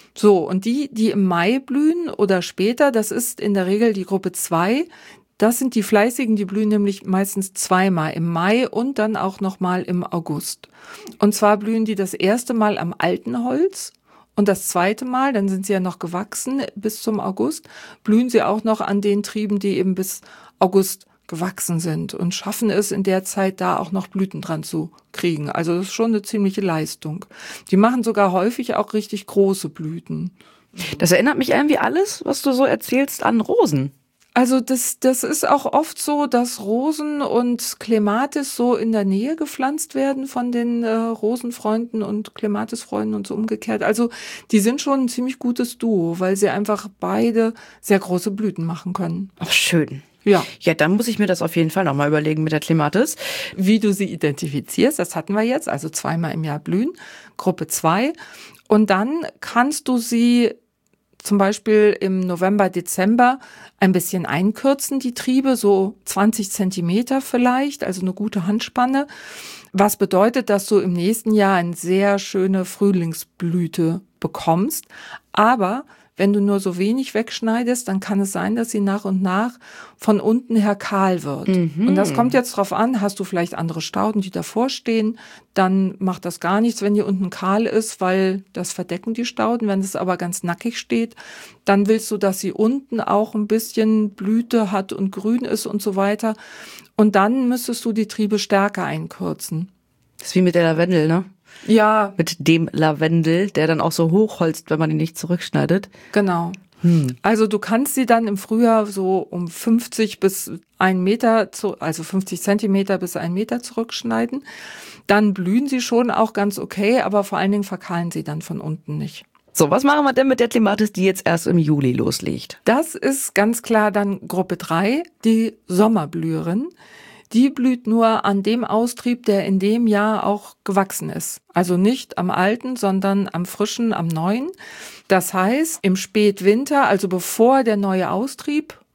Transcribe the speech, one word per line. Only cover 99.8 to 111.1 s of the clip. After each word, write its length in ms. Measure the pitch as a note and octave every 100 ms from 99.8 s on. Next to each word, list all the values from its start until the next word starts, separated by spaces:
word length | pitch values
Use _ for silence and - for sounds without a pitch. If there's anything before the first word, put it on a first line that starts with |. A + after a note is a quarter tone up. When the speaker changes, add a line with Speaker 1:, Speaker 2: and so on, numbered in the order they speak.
| _ _ _ -
Speaker 2:
Das 120 | -
ist 40 |
wie 80 | F#3
mit 140 | F3+ F3
der 80 |
Lavendel, 420 | E3 D#3+ F3 F3 D#3
ne? 200 | E3+ F#3 _ _ - -
Speaker 1:
Ja. 460 | A3 G#3+ G#3+ G3+ G3
Speaker 2:
Mit 200 | E3 - D3+
dem 220 | E3 E3
Lavendel, 800 | - D#3 D3 D#3+ E3 D#3+ E3+ G3
der 160 | - D#3+
dann 140 | D#3+
auch 100 | E3
so 200 | D#3+ E3
hochholzt, 580 | F#3+ A3 - E3 D#3 -
wenn 80 | D#3
man 120 | D#3
ihn 80 | D#3
nicht 180 | D#3+ -
zurückschneidet. 720 | E3 F3 - D3 C#3+ F#3 - - -
Speaker 1:
Genau. 400 | G#3 G3 F3 E3+ F#3 - _
Speaker 2:
Hm. 340 | E3+ E3 C3 B2+
Speaker 1:
Also 240 | G3 A3 A3
du 120 | G#3
kannst 360 | - A3+ C#4+
sie 100 | C4+
dann 240 | A#3+ A#3 A3
im 80 | G3
Frühjahr 500 | - A3+ A#3 A3 G#3
so 400 | G3 F#3 F#3+ -
um 200 | F3 E3+
fünfzig 720 | - A#3 A#3 - - G#3+ -
bis 320 | G3 F#3+ - E3+ _ -
ein 220 | F#3 F#3
Meter, 500 | F#3